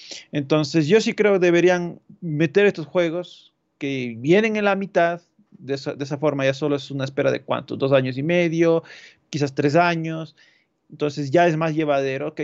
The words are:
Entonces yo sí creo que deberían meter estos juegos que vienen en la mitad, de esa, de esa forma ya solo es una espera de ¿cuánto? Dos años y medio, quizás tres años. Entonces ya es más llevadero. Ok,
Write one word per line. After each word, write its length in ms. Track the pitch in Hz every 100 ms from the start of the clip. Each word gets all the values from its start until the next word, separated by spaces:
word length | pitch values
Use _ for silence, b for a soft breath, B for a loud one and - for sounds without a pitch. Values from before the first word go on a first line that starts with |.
| B B B
Entonces 560 | 151 135 156 139 165 147
yo 120 | 220
sí 140 | 220
creo 180 | 208 208
que 60 | 196
deberían 600 | 175 170 175 180 175 - _ -
meter 460 | 175 151 165 202 202
estos 200 | 180 151
juegos 680 | 185 170 175 175 - _ _ _ -
que 360 | 139 135 123 113
vienen 380 | 135 196 220 214
en 100 | 202
la 100 | 196
mitad, 460 | 196 180 170 170 _ _ _
de 220 | - 127
esa, 200 | 135 147
de 100 | -
esa 140 | 139 143
forma 260 | 151 139
ya 80 | 135
solo 240 | 135 151 143
es 140 | -
una 140 | 139
espera 280 | 131 147 135
de 80 | 120
¿cuánto? 360 | - 120 117 110
Dos 160 | 139
años 260 | 139 131 127
y 40 |
medio, 640 | 156 175 170 165 165 165 B B B B -
quizás 240 | 143 143
tres 200 | 135 143
años. 600 | 165 175 165 160 160 160 _ b b b _ _
Entonces 400 | 151 151 147 139
ya 160 | 165 175
es 100 | 156
más 180 | 160
llevadero. 540 | 151 147 139 135 135 151
Ok, 140 | 160